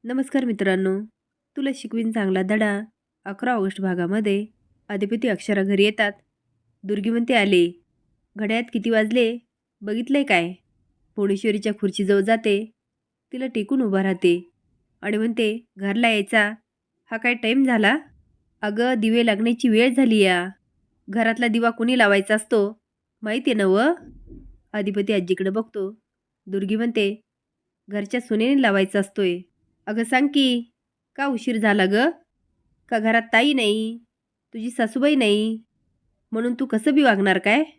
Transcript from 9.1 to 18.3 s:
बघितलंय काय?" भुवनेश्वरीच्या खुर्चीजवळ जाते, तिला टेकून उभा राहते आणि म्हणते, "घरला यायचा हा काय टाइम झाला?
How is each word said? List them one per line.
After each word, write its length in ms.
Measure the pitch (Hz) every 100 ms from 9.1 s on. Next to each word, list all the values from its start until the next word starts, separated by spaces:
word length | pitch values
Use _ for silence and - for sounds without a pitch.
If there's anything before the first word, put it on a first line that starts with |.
| 240 226 240 _ _ _ _
बघितलंय 420 | 202 220 240 285
काय?" 300 | 277 185 170 185 _ _ _ _ _ -
भुवनेश्वरीच्या 560 | 202 196 220 208 214 208
खुर्चीजवळ 420 | 202 185 196 202
जाते, 500 | 196 226 220 202 220 _ _ _ _ _ _
तिला 140 | 254 262
टेकून 340 | 240 208 277
उभा 220 | 226 190
राहते 480 | 190 180 180 175 175 _ _ _ _ _
आणि 160 | 202 214
म्हणते, 480 | 226 226 220 226 _ -
"घरला 320 | 196 208 233
यायचा 440 | 214 202 226 208 220 _ _ _ _ _
हा 60 | 226
काय 160 | 240
टाइम 320 | 240 226 254 262
झाला? 320 | 233 208 285 - _ _